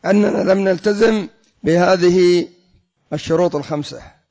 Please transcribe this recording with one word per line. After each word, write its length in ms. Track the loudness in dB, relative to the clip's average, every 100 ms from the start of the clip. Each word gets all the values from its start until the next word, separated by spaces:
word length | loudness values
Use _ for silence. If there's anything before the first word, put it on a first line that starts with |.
| 0
أننا 480 | 2 2 0 0
لم 60 | 0
نلتزم 680 | 0 -2 -2 0 0 0 -6 _ _ _
بهذه 840 | -2 0 2 2 2 4 4 2 -2 _ _ _ _ _ _
الشروط 420 | -10 -2 0 0 -2
الخمسة. 460 | -6 -8 -8 -14 -20 _ _